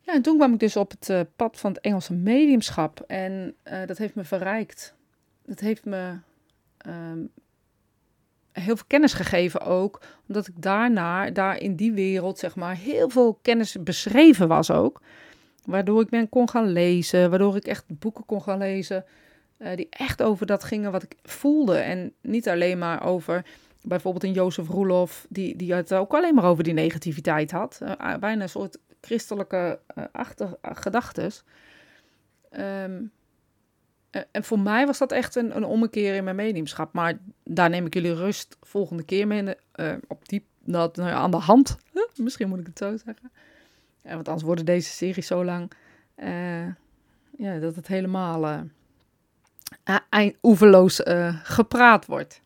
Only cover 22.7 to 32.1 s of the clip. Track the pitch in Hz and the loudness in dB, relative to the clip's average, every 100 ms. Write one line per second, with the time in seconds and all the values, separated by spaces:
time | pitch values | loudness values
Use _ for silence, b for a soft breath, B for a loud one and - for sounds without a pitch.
22.7 | 180 170 165 - 185 160 170 - b b | 0 -4 -4 -2 -2 -2 -6 -6 b b
23.7 | b - 180 185 180 196 185 185 - 165 | b -6 -4 -4 -4 -4 0 -2 -2 -6
24.7 | 180 196 180 180 - - - 185 - 175 | -2 2 2 0 -4 -14 -8 -8 -6 -2
25.7 | 180 175 190 196 302 349 294 180 165 160 | -2 0 -2 0 0 4 6 6 4 2
26.7 | 160 160 160 170 151 160 151 156 175 233 | 0 0 -2 -8 -6 -2 0 -2 -4 -6
27.7 | - - 196 - 90 202 220 190 202 196 | -8 -12 -8 -6 -6 -4 -4 -6 -8 -10
28.7 | - _ _ - 226 - 208 196 185 175 | -12 _ _ -6 -6 -6 -10 -6 -4 -4
29.7 | - _ - - - 247 - 202 170 - | -6 _ -14 -12 -10 -12 -8 -10 -10 -14
30.7 | - - 180 - - 165 - _ b b | -10 -4 -4 -6 -8 -8 -8 _ b b
31.7 | b b b b | b b b b